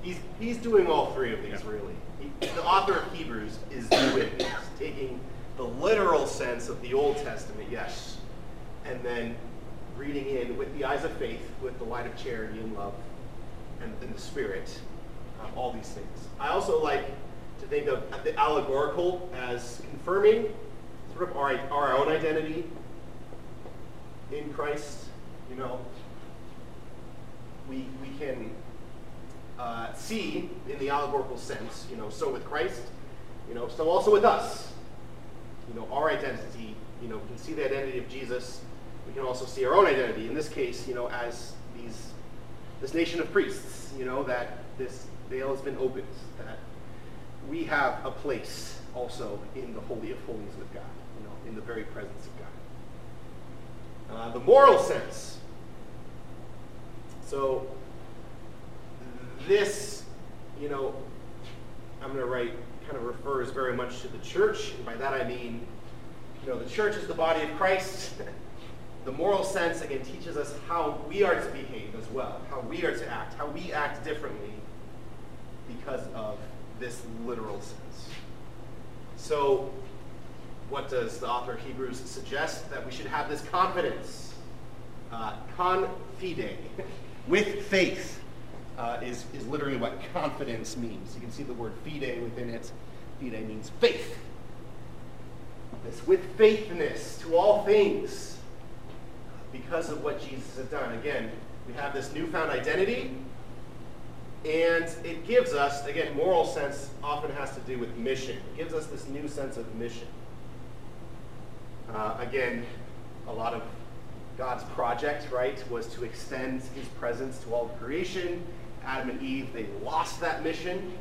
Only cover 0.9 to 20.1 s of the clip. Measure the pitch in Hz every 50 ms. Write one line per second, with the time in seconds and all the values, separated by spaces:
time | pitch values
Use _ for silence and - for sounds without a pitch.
0.9 | 156 - - - - 196 - 117 110 107 - - 104 98 - 107 107 107 101 95
1.9 | - - - - - - - - 139 - - - - - - - 185 196 185 190
2.9 | 185 165 - - - 170 160 - - 110 104 - - - - - - 123 117 -
3.9 | - - - - - - - - - - - - - - - - - - - -
4.9 | - - - - - - - - - - - - - - 127 117 117 131 156 196
5.9 | 220 208 196 175 165 147 135 135 - - 135 123 120 117 - - - - 120 123
6.9 | 127 - - - - - - - - - - - - - - - 120 113 - -
7.9 | - - - - - - - - - - - - - - - - - - - -
8.9 | 127 127 127 123 120 120 117 113 117 - - - - - - - - - - -
9.9 | - - 143 143 143 143 135 135 135 127 120 117 120 135 139 - - - 139 131
10.9 | 143 - - - - - - 113 113 113 - - - - 131 - 127 - 120 113
11.9 | 117 120 117 117 113 - - 131 120 113 110 107 110 110 113 110 107 101 101 101
12.9 | 98 - - - - - - - - - - - - - - - - - - -
13.9 | 110 - 120 110 113 107 - - - 143 123 104 95 95 - - - - - -
14.9 | - - - - - - - - - - - - - - 254 247 - - - -
15.9 | - 208 - - - - - - - - - - - - - - 494 466 466 -
16.9 | - - - - - - - - - - - - - - - - 147 147 147 143
17.9 | 131 - - - - - - 156 - - - 151 151 143 - 135 135 139 143 147
18.9 | - 170 175 180 185 - 175 - 135 123 127 123 120 120 - - - - - -
19.9 | - - - 175